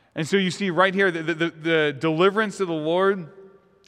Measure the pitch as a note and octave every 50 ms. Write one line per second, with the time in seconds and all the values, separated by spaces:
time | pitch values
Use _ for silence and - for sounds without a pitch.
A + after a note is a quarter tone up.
0 | _ _ - - D#3+ C3+ - G3+ F#3+ F#3 E3 - G3+ F#3+ E3 D#3+ F#3 F#3+ F3+ G3
1 | G3 F#3+ E3+ E3 D#3+ D#3 E3+ D#3+ E3 E3+ D3+ D#3 D3+ E3 E3 D#3+ D3+ D3 C#3+ C3
2 | C#3 E3 D#3 D#3 F3 G3 F#3+ G#3 A3 G#3 F3+ - G3 F3 E3 D#3 D3+ D#3 E3 F3+
3 | F#3+ G3 G3+ G3 E3+ C#3+ - - - - - _ _ _ _ _ _